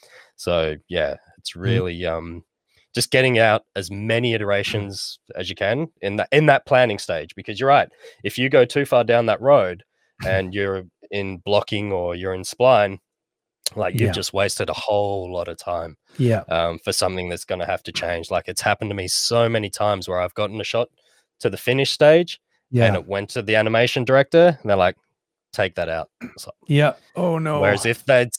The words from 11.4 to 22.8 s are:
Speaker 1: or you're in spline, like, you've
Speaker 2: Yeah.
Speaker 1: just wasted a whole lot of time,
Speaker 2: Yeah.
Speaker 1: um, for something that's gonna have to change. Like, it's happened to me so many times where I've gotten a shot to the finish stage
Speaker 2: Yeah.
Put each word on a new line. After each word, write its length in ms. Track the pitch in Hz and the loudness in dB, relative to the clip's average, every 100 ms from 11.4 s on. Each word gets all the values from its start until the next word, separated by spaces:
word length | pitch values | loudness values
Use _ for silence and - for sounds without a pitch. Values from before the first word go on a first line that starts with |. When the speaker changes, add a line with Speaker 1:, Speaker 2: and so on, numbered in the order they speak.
| 101 104 - 104 104 | -2 0 0 -4 -4
Speaker 1:
or 240 | 95 87 87 | -4 -4 -6
you're 180 | 95 | -6
in 80 | 92 | -8
spline, 540 | 90 - 123 120 101 95 _ _ _ _ _ _ - 107 | -10 0 4 6 4 -2 _ _ _ _ _ _ -10 -4
like, 200 | 90 92 | -4 0
you've 60 | 113 | 0
Speaker 2:
Yeah. 20 | |
Speaker 1:
just 200 | 90 - | -2 -4
wasted 360 | 98 101 - 101 | -2 -2 -2 -6
a 40 | |
whole 580 | - - 104 104 98 90 | -6 -2 0 0 -4 -6
lot 140 | 90 87 | -8 -8
of 100 | 82 | -10
time, 400 | - 87 82 76 _ - | -8 -6 -8 -14 _ -2
Speaker 2:
Yeah. 260 | 123 107 - | 0 0 0
Speaker 1:
um, 280 | 82 85 82 | -2 -2 -4
for 140 | - | -6
something 360 | - 92 92 90 | -2 -2 -4 -6
that's 160 | 87 - | -8 -8
gonna 200 | 92 87 | -6 -4
have 180 | 90 | -6
to 80 | - | -8
change. 380 | - 85 85 82 | -8 -6 -6 -4
Like, 160 | 87 - | -4 -4
it's 140 | - | -4
happened 300 | 107 101 104 | -2 -2 -4
to 40 | 101 | -6
me 120 | 90 | -6
so 420 | - - 117 117 | -4 -2 0 0
many 200 | 113 101 | 0 -4
times 380 | - 104 98 90 | -4 -2 -2 -4
where 120 | 90 | -4
I've 140 | 90 - | -4 -4
gotten 260 | 104 107 | -6 -6
a 20 | |
shot 260 | 98 113 123 _ _ _ _ _ | -6 -4 -4 _ _ _ _ _
to 100 | 110 | -6
the 80 | 98 | -2
finish 340 | - 131 139 | -2 0 0
stage 480 | - 151 165 175 - _ _ _ | 4 6 6 4 -6 _ _ _
Speaker 2:
Yeah. 140 | 123 | 2